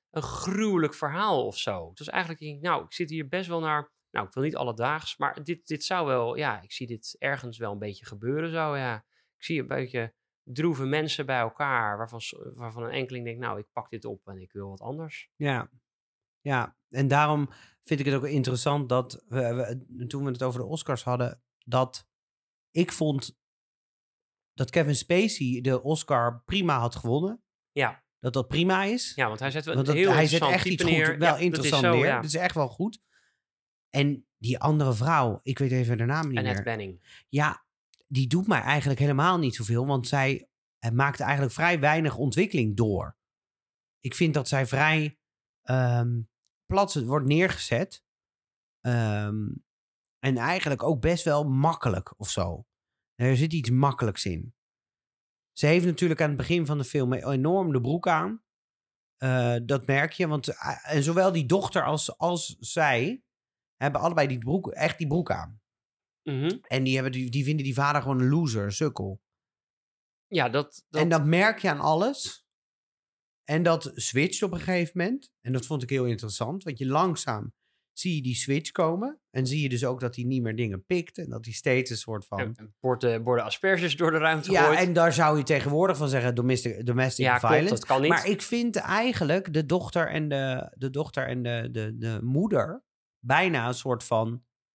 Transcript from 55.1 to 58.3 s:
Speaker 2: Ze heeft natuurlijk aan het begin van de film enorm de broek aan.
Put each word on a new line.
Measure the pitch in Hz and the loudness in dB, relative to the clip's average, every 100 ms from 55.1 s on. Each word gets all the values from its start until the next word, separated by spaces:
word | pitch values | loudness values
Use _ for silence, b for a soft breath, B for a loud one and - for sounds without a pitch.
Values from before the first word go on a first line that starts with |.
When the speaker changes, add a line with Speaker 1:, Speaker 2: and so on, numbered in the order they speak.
| _ _ _ _ | _ _ _ _
Speaker 2:
Ze | - 147 | 0 4
heeft | 175 175 | 4 4
natuurlijk | 160 175 156 | 2 0 2
aan | 156 | 0
het | 135 | 0
begin | 131 175 151 | 0 0 0
van | 147 | -2
de | |
film | 127 147 123 | -2 0 0
enorm | 131 131 135 147 190 180 | 0 -2 0 2 2 2
de | 131 | 0
broek | 120 170 185 | 0 0 2
aan. | 160 185 | 2 0